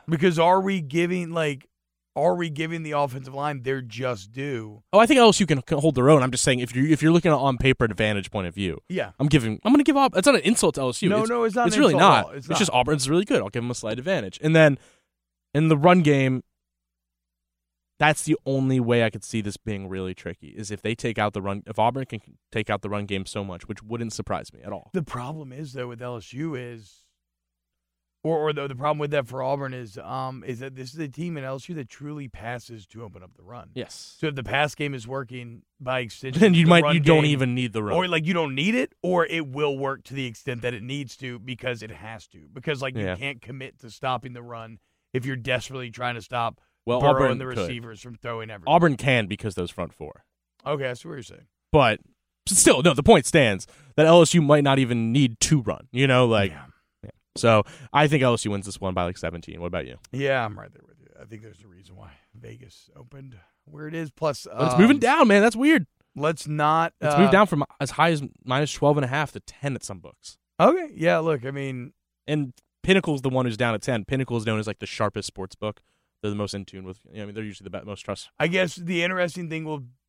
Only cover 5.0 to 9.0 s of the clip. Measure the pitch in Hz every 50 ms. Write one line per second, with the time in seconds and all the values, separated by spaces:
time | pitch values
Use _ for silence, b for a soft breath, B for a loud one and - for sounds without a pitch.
5 | 233 220 285 254 233 220 180 - 202 151 151 131 - - 165 143 143 160 139 127
6 | 123 143 156 143 123 131 120 - - 147 127 123 123 117 - 127 139 156 156 -
7 | 151 160 170 175 - 175 151 131 135 139 127 117 135 135 131 - 123 113 98 -
8 | 110 107 104 101 92 - - 104 92 87 80 98 98 87 76 - _ - 180 180